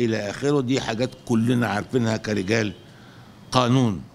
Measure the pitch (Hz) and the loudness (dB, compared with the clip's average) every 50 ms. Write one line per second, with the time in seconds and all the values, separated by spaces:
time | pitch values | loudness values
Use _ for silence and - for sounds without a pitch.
0 | 120 113 110 107 104 101 95 - 131 143 147 143 127 117 139 135 - - 113 107 | 0 0 0 -2 -4 -6 -6 -2 0 0 0 2 0 0 -2 -2 -2 -2 -2 -2
1 | 127 123 - - - - 120 113 113 120 127 120 120 104 98 104 101 - - 131 | -2 -4 -6 -8 -4 0 0 2 2 2 2 2 0 0 -2 -4 -4 -2 0 0
2 | 117 113 110 104 - 110 107 104 95 95 110 113 110 101 - - - - - - | 2 2 0 -2 -2 -2 -2 -2 0 0 0 0 0 -2 -4 -10 -18 -20 -20 -20
3 | - - - - - - - - - - - 131 123 117 123 135 127 113 95 82 | -20 -20 -20 -20 -20 -20 -20 -20 -10 0 2 2 4 4 4 4 4 2 0 -4
4 | - - | -8 -14